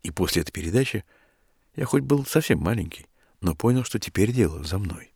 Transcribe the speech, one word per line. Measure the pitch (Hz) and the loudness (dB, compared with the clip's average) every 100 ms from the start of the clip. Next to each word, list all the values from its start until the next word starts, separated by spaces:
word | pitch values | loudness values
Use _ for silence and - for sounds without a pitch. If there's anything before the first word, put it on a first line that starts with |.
И | - | -8
после | - 90 85 | -2 0 2
этой | 78 | -2
передачи | - 82 107 135 104 - _ _ _ _ _ _ - | -6 0 0 0 -4 -8 _ _ _ _ _ _ -8
я | |
хоть | 135 147 | 0 0
был | 135 143 | 2 0
совсем | 135 160 - - | 2 0 2 0
маленький, | 82 113 80 - - _ _ _ | 2 -2 -4 -10 -20 _ _ _
но | 90 | -4
понял, | 80 117 127 | 0 2 2
что | 120 113 | 0 -6
теперь | - - 104 | -4 0 2
дело | 123 90 78 | 4 0 0
за | 76 92 | -6 -4
мной. | 95 85 - | -4 -8 -14